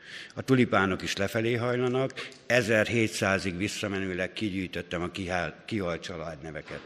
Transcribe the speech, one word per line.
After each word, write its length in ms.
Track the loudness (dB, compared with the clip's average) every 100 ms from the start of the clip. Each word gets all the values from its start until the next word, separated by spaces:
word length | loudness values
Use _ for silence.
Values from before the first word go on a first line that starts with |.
| -18 -16 -12
a 80 | -4
tulipánok 600 | 4 6 6 6 4 2
is 140 | -2 -2
lefelé 380 | 0 0 0
hajlanak, 760 | 0 0 0 0 0 -2 -4 -12 -10 2
ezerhétszázig 1120 | 2 6 4 4 2 0 2 2 2 0 -2
visszamenőleg 760 | -4 -4 -4 -2 -2 -2 -4
kigyűjtöttem 680 | -4 -4 -2 -4 -6 -6 -4
a 80 | -4
kihál-, 540 | -6 -4 -2 -2 -6 -8
kihalt 360 | -4 -2 -4
családneveket. 800 | -6 -10 -10 -10 -12 -12 -10 -12